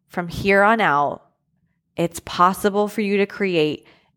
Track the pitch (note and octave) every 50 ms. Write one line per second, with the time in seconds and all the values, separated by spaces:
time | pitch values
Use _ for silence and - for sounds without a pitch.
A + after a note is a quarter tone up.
0 | _ _ - F#3 F3 E3+ - - - G3 G3 G3 G3+ G#3 A3+ A3 G3 D#3+ C#3+ C#3+
1 | C#3+ C3+ - - _ _ _ _ _ _ _ _ _ _ _ _ _ _ - -
2 | E3+ E3+ - - - - - - F3 F#3 F#3+ - - G#3 F#3+ G#3 G#3 G#3 G#3 A3+
3 | G#3 G3 G3+ G3 G3+ G3 - - G3+ F#3+ F3 D#3+ D3+ D3+ - - _ _ _ _
4 | _ _ _